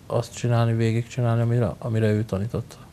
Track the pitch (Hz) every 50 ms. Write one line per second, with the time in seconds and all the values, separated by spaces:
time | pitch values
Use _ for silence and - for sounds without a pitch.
0 | - - - 120 117 - - - - 120 120 117 117 117 113 113 117 113 113 117
1 | 117 - - 127 120 117 117 117 117 117 117 123 117 - - - - 120 110 110
2 | 110 107 107 107 110 - 95 95 104 117 - - - - - - - -